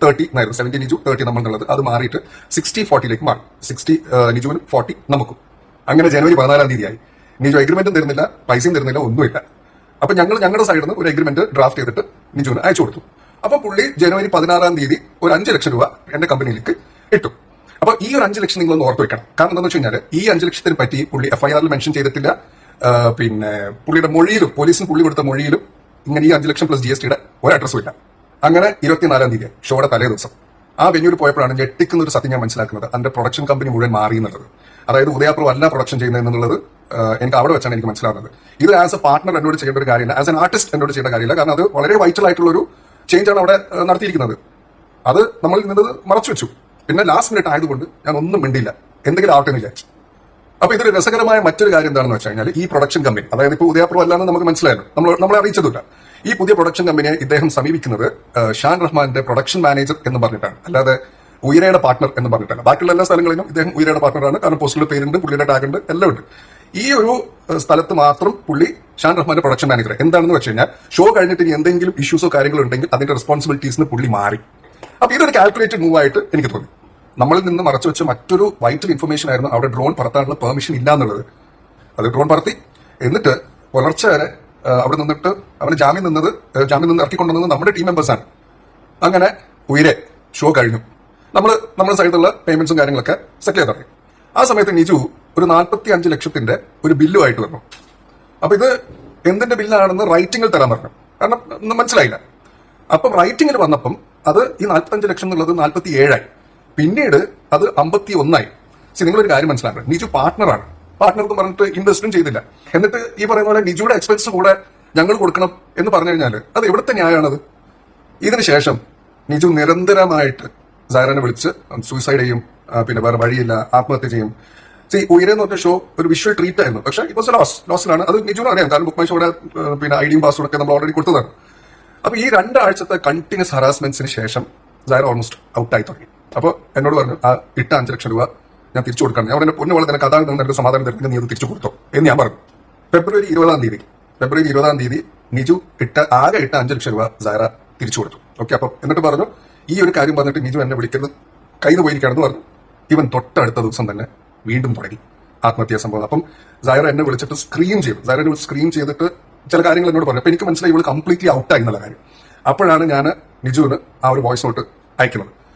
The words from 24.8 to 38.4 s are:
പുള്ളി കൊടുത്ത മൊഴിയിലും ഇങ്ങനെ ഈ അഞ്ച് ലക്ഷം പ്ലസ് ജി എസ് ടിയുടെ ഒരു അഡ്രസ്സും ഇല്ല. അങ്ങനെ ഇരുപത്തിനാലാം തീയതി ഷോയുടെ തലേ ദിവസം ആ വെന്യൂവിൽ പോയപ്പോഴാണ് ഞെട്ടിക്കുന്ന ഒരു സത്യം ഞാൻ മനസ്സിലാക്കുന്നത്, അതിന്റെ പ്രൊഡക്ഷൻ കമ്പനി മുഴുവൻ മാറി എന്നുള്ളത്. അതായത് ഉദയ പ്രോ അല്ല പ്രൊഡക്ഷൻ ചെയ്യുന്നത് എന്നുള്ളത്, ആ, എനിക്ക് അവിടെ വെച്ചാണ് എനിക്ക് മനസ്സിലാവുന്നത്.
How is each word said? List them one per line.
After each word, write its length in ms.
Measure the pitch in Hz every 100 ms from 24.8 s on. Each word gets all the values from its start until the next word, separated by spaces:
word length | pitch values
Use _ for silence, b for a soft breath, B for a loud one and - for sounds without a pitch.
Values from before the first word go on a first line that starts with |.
| 180
പുള്ളി 140 | 156
കൊടുത്ത 180 | 160 151
മൊഴിയിലും 400 | 139 135 147 156 - _ _ _ -
ഇങ്ങനെ 200 | 147 156
ഈ 40 |
അഞ്ച് 180 | 156 147
ലക്ഷം 180 | 147 160
പ്ലസ് 160 | 147
ജി 60 | 123
എസ് 120 | 135
ടിയുടെ 160 | - 143 - _
ഒരു 100 | 131
അഡ്രസ്സും 240 | 151 131 120
ഇല്ല. 160 | - - _ _ _ _
അങ്ങനെ 300 | 147 170 202 202
ഇരുപത്തിനാലാം 480 | 147 160 170 131 123
തീയതി 160 | 113 107 -
ഷോയുടെ 240 | - 131 -
തലേ 140 | 117 120
ദിവസം 220 | 104 - - _ _ _ -
ആ 80 | 165
വെന്യൂവിൽ 280 | 170 170 175
പോയപ്പോഴാണ് 420 | 147 147 127 131
ഞെട്ടിക്കുന്ന 460 | 131 - 170 170
ഒരു 60 | 156
സത്യം 200 | 135 135
ഞാൻ 100 | 127
മനസ്സിലാക്കുന്നത്, 500 | 113 117 110 107 113
അതിന്റെ 140 | 120 123
പ്രൊഡക്ഷൻ 360 | 123 120 -
കമ്പനി 240 | 139 135 135
മുഴുവൻ 240 | 113 120
മാറി 240 | 110 107 110
എന്നുള്ളത്. 260 | 107 - - _ b b b
അതായത് 200 | 135 143
ഉദയ 220 | 135 147
പ്രോ 200 | 147 143
അല്ല 180 | 131 156
പ്രൊഡക്ഷൻ 300 | 131 123 131
ചെയ്യുന്നത് 280 | 123 120 120
എന്നുള്ളത്, 340 | 120 117 190 - _ -
ആ, 220 | - 110 110
എനിക്ക് 140 | 123 127
അവിടെ 160 | 135
വെച്ചാണ് 220 | 160 123
എനിക്ക് 140 | 117 110
മനസ്സിലാവുന്നത്. 420 | 104 117 101 113 -